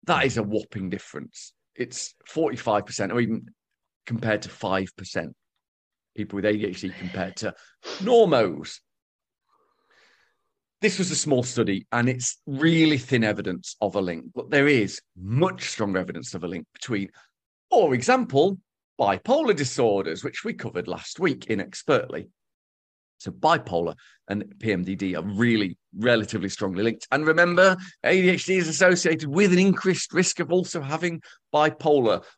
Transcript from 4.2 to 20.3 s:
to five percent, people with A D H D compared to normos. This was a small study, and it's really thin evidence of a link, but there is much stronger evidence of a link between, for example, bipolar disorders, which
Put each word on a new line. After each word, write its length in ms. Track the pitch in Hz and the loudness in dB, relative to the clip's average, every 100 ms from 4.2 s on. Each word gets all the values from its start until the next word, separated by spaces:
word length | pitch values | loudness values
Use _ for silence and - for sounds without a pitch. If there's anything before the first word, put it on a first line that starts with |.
| 113 104 | -2 -2
to 60 | 92 | -4
five 460 | - 104 95 95 - | -8 -2 -2 -2 -10
percent, 380 | 95 98 82 - _ _ _ _ _ _ _ - | -10 -8 -8 -12 _ _ _ _ _ _ _ -12
people 200 | 104 101 | -8 -2
with 80 | |
A 80 | 101 | -2
D 140 | 107 104 | 0 -4
H 140 | 90 | -6
D 80 | 95 | -10
compared 460 | - 90 95 90 - | -10 -10 -8 -8 -6
to 180 | 107 - - _ - - | -10 -10 -20 _ -14 -6
normos. 760 | 196 240 208 135 104 73 78 - _ _ _ _ _ _ _ _ _ _ _ _ _ _ _ _ _ _ _ _ | 4 6 6 6 2 -2 -12 -18 _ _ _ _ _ _ _ _ _ _ _ _ _ _ _ _ _ _ _ _
This 180 | 214 - | 0 0
was 120 | 160 | -2
a 60 | 151 | -2
small 260 | 151 131 | 0 0
study, 440 | 123 - 101 98 - | 0 0 0 0 -2
and 180 | 117 120 | 0 0
it's 320 | 123 123 - - | 0 -6 -8 -10
really 520 | 135 160 165 160 143 | 0 2 6 4 2
thin 260 | 123 127 | 0 2
evidence 500 | 110 104 101 90 - - | 2 0 -4 -6 -10 -4
of 160 | 104 98 | -2 -2
a 40 | |
link, 260 | 92 82 - | -2 -6 -10
but 180 | - - | -12 -2
there 180 | 143 143 | 2 4
is 320 | 135 101 - _ - | 2 0 -6 _ -14
much 480 | 92 120 190 185 | -4 0 0 -2
stronger 340 | - - 104 92 | -10 -4 -2 -2
evidence 360 | 90 92 71 | -4 -8 -10
of 100 | 95 | -10
a 20 | 87 | -8
link 200 | 90 - | -8 -12
between, 380 | - - 107 98 _ _ _ _ _ _ | -16 -6 -6 -6 _ _ _ _ _ _
for 260 | 262 170 | 4 4
example, 640 | 123 123 262 240 139 170 190 _ _ _ - | 2 2 2 4 2 2 0 _ _ _ -2
bipolar 560 | 104 95 - 277 302 175 | 0 0 0 0 2 0
disorders, 680 | 135 - 117 101 92 82 | -2 2 2 2 -2 -6
which 220 | - | -8